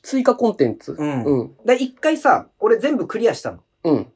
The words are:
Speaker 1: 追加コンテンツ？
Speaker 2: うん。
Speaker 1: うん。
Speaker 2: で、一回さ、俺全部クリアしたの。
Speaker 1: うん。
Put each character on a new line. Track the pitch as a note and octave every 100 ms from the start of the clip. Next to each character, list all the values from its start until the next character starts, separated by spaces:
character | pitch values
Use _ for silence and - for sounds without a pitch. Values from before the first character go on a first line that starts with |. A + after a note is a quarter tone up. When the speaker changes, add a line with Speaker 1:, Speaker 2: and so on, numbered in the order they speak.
Speaker 1:
追 | - C4+
加 | B3+
コ | B3 A#3
ン | -
テ | B2
ン | G#2
ツ？ | - E2
Speaker 2:
う |
ん。 | D3+ C3+ B2
Speaker 1:
う | C3+
ん。 | G#2+ -
Speaker 2:
で、 | - B3+
一 | B3+
回 | _ D#4 D#4
さ、 | C#4 - - _
俺 | G#3+ A3+
全 | C4+ C4
部 | F3
ク | -
リ | A3+
ア | -
し |
た | A#2
の。 | F2+ _ _
Speaker 1:
う | E3
ん。 | C3 F#2